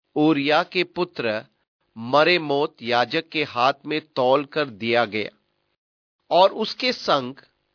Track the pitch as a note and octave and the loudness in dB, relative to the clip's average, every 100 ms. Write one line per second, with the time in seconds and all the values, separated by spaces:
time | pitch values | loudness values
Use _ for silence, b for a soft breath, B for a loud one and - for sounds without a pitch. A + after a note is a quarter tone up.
0 | _ D3 D#3 D3 C#3+ D3+ F3 F#3 E3+ - | _ 0 2 2 2 0 0 -4 -4 -4
1 | F3 - A#2 G#2+ B2 _ _ _ _ A2+ | -6 -4 -4 -6 -8 _ _ _ _ -14
2 | A#2 C#3 D#3 F3 D3+ C#3+ D#3 - A#2 A#2+ | 0 2 4 2 0 -2 -2 -6 -2 0
3 | A#2 D#3 E3 D#3 C#3+ B2 C3 C#3 D3 D3+ | 0 -2 -4 -6 -4 0 0 0 -6 -8
4 | D3+ - B2+ C#3 C#3+ D#3 C#3+ G#2 A2+ A#2 | -6 -2 2 2 0 -6 -6 -6 0 0
5 | A2+ G#2 - - _ _ _ _ _ _ | 0 -4 -8 -12 _ _ _ _ _ _
6 | _ _ _ E3 G3 G#3 A3 - B3+ A#3+ | _ _ _ 4 4 2 -6 -4 -6 -4
7 | - D3 B2+ C#3 _ _ _ | -2 -2 -2 -12 _ _ _